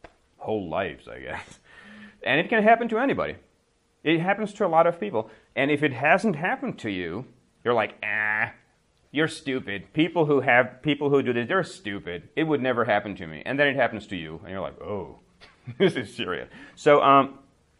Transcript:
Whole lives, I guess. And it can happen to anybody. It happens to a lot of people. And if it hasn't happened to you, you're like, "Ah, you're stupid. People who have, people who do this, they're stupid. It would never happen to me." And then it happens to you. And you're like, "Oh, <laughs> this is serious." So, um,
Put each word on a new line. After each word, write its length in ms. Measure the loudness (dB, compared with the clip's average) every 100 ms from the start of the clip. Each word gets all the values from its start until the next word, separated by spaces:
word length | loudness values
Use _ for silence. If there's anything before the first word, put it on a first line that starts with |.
| -20 _ _ _
Whole 320 | -6 -6 -4
lives, 380 | -4 -6 -8 -16
I 120 | -16
guess. 400 | -12 -12 -14 -20 _ -20 -20 -20 -20 -8
And 160 | 0 0
it 100 | 2
can 140 | 2
happen 240 | 6 4 4
to 80 | -2
anybody. 380 | 0 -2 -4 -8 _ _ _ _ _ _
It 160 | 0 0
happens 340 | 0 -2 -4
to 120 | -2 2
a 20 |
lot 200 | 4 4
of 120 | 2
people. 300 | -4 -4 -6 -10 _ -2
And 140 | 0
if 140 | 2
it 100 | 0
hasn't 440 | 0 2 2 2 -2
happened 420 | -4 -4 -6 -8
to 100 | -6
you, 360 | -4 -4 -6 -10 _ _ _
you're 100 | -2
like, 220 | 0 0 -4
"Ah, 500 | -6 -2 -2 -2 -4 -8 _ _ _ _ _
you're 160 | -2 -2
stupid. 680 | -4 -6 -6 -6 -8 -6
People 320 | -2 0 2 2
who 140 | 2
have, 420 | 4 4 4 -2
people 280 | -4 -2 2
who 120 | 2
do 120 | 2
this, 140 | 0 0
they're 160 | -2
stupid. 640 | -2 -8 -10 -10 -8 -12 -8 -4
It 100 | 0
would 160 | 0
never 240 | 0 0 2
happen 300 | 0 0 -8
to 120 | -10
me." 160 | -10 -6
And 140 | 0
then 80 | 0
it 80 | 2
happens 320 | -2 -4 -10
to 80 | -10
you. 240 | -10 -12
And 80 | -12
you're 100 | -8
like, 200 | -8 -10
"Oh, 380 | -10 -10 -10 -16 _ _ -20
<laughs> 320 | _ -14 0
this 180 | 0 0
is 200 | -6 -8
serious." 340 | -6 -6 -8 -16 -20 -2
So, 260 | 4 6
um, 380 | 8 6 6 -2 -20 _ _ _